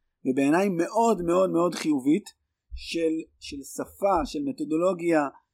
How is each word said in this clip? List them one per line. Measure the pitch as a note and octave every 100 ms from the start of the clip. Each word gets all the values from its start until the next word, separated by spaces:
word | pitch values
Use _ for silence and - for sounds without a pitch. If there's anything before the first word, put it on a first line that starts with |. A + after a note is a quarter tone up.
| _ _ C#3
ובעיניי | C3 C#3 E3+ G3+
מאוד | E3+ E3+ A3 A#3 F#3
מאוד | E3+ F3+ F#3
מאוד | E3 F3
חיובית, | D#3 D#3+ C#3+ C3+ F#3 - _ _ _ -
של, | - - E3 D#3+ D#3+ - _
של | - C#3+
שפה, | C3+ - - - G3 F3+
של | - D3+
מתודולוגיה, | C#3 C3 D3 D#3 F3+ F3 E3+ D#3+ C#3 - _